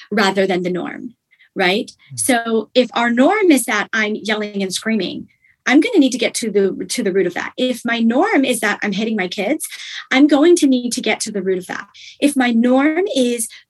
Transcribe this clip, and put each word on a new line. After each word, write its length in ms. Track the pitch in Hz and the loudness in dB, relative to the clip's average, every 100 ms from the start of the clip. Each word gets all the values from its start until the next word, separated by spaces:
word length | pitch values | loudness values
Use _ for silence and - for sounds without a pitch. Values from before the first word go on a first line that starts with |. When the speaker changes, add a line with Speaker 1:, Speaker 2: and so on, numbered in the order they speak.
| - | -6
Speaker 1:
rather 340 | 208 196 190 190 | 0 0 2 0
than 160 | 180 | 0
the 80 | 180 | -2
norm, 440 | 175 143 - - _ _ _ _ | -4 -6 -10 -16 _ _ _ _
right? 360 | - 180 208 247 - _ | -2 0 0 -4 -14 _
Speaker 2:
Mm. 40 | 131 | -8
Speaker 1:
So 500 | - 233 233 226 - | 0 0 2 -2 0
if 160 | 254 247 | 0 2
our 160 | - 233 | 0 0
norm 400 | 233 294 427 370 | 2 4 4 4
is 140 | 277 | 4
that 240 | 233 208 - | 2 -4 -4
I'm 240 | 220 214 214 | -4 -4 -4
yelling 460 | 202 214 208 202 | -4 -6 -4 -6
and 100 | 190 | -4
screaming, 560 | 185 220 220 170 - - _ _ _ - | -4 -2 -2 -4 -8 -14 _ _ _ 2
I'm 140 | 269 | 4
gonna 180 | 466 403 | 4 4
need 120 | 262 | 4
to 60 | 240 | 2
get 160 | 220 | -2
to 160 | - 220 | -2 -2
the, 340 | 196 190 - - | 0 0 -2 -6
to 160 | - | -4
the 100 | 202 | -2
root 140 | 190 175 | 0 -2
of 60 | |
that. 180 | - - - | -4 -10 -4
If 280 | 254 240 | -4 -2
my 160 | 233 233 | -4 0
norm 440 | 226 254 415 339 | 2 2 2 2
is 160 | 262 240 | 0 0
that 200 | 208 - | -2 -2
I'm 100 | 208 | -4
hitting 220 | 190 226 214 | -4 -4 -4
my 120 | 180 | -4
kids, 400 | 208 196 311 - - - - - | -4 -4 -4 -6 -14 -16 -16 -2
I'm 160 | 262 294 | 2 4
going 300 | 285 339 339 | 6 6 6
to 100 | 285 | 4
need 240 | 254 240 | 2 -2
to 60 | 233 | -4
get 200 | 220 - | -4 -4
to 100 | 220 | -4
the 120 | 196 | -6
root 160 | 185 185 | -4 -4
of 80 | 185 | -6
that. 180 | - - - - - | -12 -14 -20 -20 -2
If 160 | 285 | 0
my 160 | 269 240 | 0 0
norm 540 | 226 247 262 302 320 403 | 2 2 2 2 0 -2
is 340 | 269 240 240 - - _ | 0 0 -2 -6 -12 _